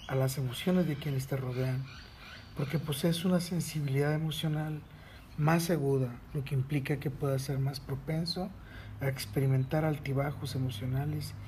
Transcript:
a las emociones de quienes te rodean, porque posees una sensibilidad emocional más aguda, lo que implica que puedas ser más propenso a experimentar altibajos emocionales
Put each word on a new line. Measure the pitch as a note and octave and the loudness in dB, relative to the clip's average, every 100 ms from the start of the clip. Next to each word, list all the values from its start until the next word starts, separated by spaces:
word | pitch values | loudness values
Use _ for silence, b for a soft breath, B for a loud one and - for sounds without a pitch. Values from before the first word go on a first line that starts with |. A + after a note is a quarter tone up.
| - | -2
a | |
las | C3+ C3 C3 | 2 2 2
emociones | B2+ A#2 F#3 F3+ D#3 | -2 0 4 4 4
de | C#3 | 0
quienes | D3+ C3+ C3+ | -2 -2 0
te | C3+ | -2
rodean, | B2+ B2 C3 C3 C3 - B B B B B - | -2 0 0 0 -4 -10 B B B B B -6
porque | C#3 D#3+ | -2 -2
posees | - C#3 F3 E3+ | -2 2 2 4
una | F#3 F3+ | 4 2
sensibilidad | F3 F3 C#3+ D#3 C#3+ C3+ D3 | 2 -2 -2 -2 2 4 4
emocional | D3+ D#3+ D3+ D#3+ D3+ D#3 D3+ - B B B - - | 2 0 0 0 0 -2 -6 -8 B B B -10 2
más | D3+ E3 E3+ | 6 6 4
aguda, | D#3+ C#3 C3+ B2 B2 - | 2 4 4 2 -2 -6
lo | D3+ | -6
que | C3 | 0
implica | C#3 C3 D3 C3+ C#3+ | 0 2 0 0 0
que | D3+ | -2
puedas | - C#3 C3+ | 0 0 2
ser | C3+ C3+ | 0 0
más | C3+ C3+ | 0 -2
propenso | - C3+ - D#3+ E3+ - G3 - B B B - | -6 -6 -2 -2 0 -2 -4 -6 B B B -4
a | C3+ | -2
experimentar | C3+ - - C3+ C3 C3 D#3 D#3 | -2 -2 2 4 4 4 2 2
altibajos | D3 C#3 C3+ C#3+ C#3+ C#3 | 0 0 0 0 -2 -4
emocionales | C3 C3 - B2+ C3 D3 D3+ - - | -2 -2 -2 -2 0 0 -2 -6 -8